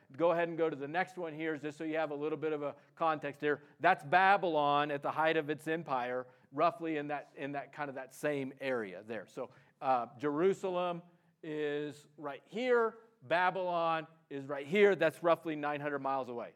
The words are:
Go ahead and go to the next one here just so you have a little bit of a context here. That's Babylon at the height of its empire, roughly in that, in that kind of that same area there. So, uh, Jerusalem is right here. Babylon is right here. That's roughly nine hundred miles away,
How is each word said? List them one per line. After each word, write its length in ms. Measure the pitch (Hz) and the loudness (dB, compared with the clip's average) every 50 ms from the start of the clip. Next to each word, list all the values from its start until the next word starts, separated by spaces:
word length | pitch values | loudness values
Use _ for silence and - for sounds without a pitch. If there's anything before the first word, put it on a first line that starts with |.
| _ - 139 127 | _ -12 -2 0
Go 140 | 160 175 | 2 2
ahead 160 | 165 170 175 170 | 4 2 0 0
and 100 | 170 160 | 0 0
go 100 | 165 160 | 0 0
to 80 | 143 | 0
the 120 | 131 139 139 | -2 -6 -4
next 280 | 156 180 185 180 - | -2 -2 -2 -2 -6
one 160 | 175 175 160 | -8 -8 -8
here 240 | 147 156 160 160 156 | -6 -4 -4 -4 -4
just 220 | 139 135 151 147 - | -4 -6 -8 -8 -8
so 60 | 165 | -6
you 120 | 160 151 | -4 -2
have 140 | 160 160 151 | -2 -2 -2
a 40 | 147 | -4
little 220 | 143 147 156 156 | -4 -4 -4 -4
bit 160 | 147 156 156 | -2 -2 -2
of 100 | 156 147 | -2 -2
a 120 | 147 143 - - - _ _ | -4 -6 -8 -10 -16 _ _
context 460 | - 165 160 156 151 143 143 135 - | -2 0 0 0 -2 -4 -8 -6 -2
here. 220 | 147 147 147 147 - - - - | 0 0 0 -2 -4 -10 -4 2
That's 240 | 139 170 185 - 151 | 4 4 4 2 2
Babylon 880 | 143 170 180 190 190 202 196 196 175 156 151 147 143 143 143 147 151 | 2 4 6 6 6 6 6 4 2 2 2 4 4 4 4 2 2
at 120 | 147 143 | 0 -2
the 80 | 143 147 | -2 -2
height 280 | 120 147 156 160 160 160 | 0 2 2 4 4 2
of 100 | 151 143 | 2 0
its 180 | 151 139 - | -2 -4 -4
empire, 600 | 160 160 170 160 147 135 127 123 123 127 127 127 - - _ _ _ | -4 -4 -2 -2 -2 -2 -2 -2 -2 -4 -4 -6 -8 -14 _ _ _
roughly 460 | 139 143 165 170 165 165 165 160 160 147 | 0 2 2 2 2 0 -4 -4 -4 -4
in 100 | 147 147 | -4 -4
that, 200 | 147 143 123 - - | -6 -8 -8 -12 -12
in 160 | 143 139 139 | -10 -8 -6
that 200 | 143 139 131 131 | -6 -8 -8 -10
kind 160 | - - 147 139 | -10 -10 -8 -8
of 60 | 131 | -8
that 200 | 131 131 131 - | -10 -12 -14 -8
same 380 | - - 151 147 139 135 131 135 - | -4 -2 -2 -2 -2 -4 -6 -8 -6
area 400 | 139 135 127 120 110 95 87 90 110 110 | -4 -2 -2 -2 -2 -4 -8 -10 -10 -8
there. 160 | 117 104 87 - - | -8 -10 -10 -10 -10
So, 140 | 135 123 - - - - _ _ - | -10 -10 -10 -12 -18 -20 _ _ -4
uh, 260 | 151 135 127 123 117 120 - 117 | 0 0 0 0 0 -4 -8 -4
Jerusalem 840 | 143 147 143 151 175 196 185 185 - 190 180 175 180 175 170 170 175 - _ _ _ _ _ _ | -4 -2 0 2 2 2 2 0 -2 -4 -2 -2 -2 -2 -4 -6 -10 -16 _ _ _ _ _ _
is 640 | - 160 151 151 151 147 147 147 151 147 139 147 - _ _ - | -12 -8 -6 -4 -2 -2 -2 -4 -4 -6 -10 -12 -18 _ _ -12
right 240 | 151 143 139 123 - _ | -10 -10 -10 -12 -14 _
here. 480 | - 214 254 254 247 240 226 220 220 - - _ _ _ - 120 | -6 -2 2 2 4 4 2 2 -2 -8 -16 _ _ _ -4 0
Babylon 800 | 160 175 185 185 175 190 180 180 175 170 165 165 165 160 156 - - _ _ - | 2 2 2 2 2 0 -2 -2 0 0 0 0 0 -2 -4 -8 -14 _ _ -12
is 160 | 143 139 135 | -10 -10 -8
right 200 | 135 143 139 147 | -6 -6 -8 -4
here. 280 | 143 175 214 202 202 190 | 0 4 6 8 8 6
That's 280 | 147 160 156 151 - | 6 2 2 2 2
roughly 320 | 170 175 160 156 - 165 156 | 2 4 4 4 2 -2 -4
nine 260 | 151 147 147 147 143 | -2 -2 -2 -2 -2
hundred 180 | 143 151 143 139 | -2 -4 -4 -2
miles 300 | 135 135 135 135 127 117 | -2 -2 -2 -2 -4 -4
away, 220 | 120 117 104 87 - | -6 -8 -8 -10 -12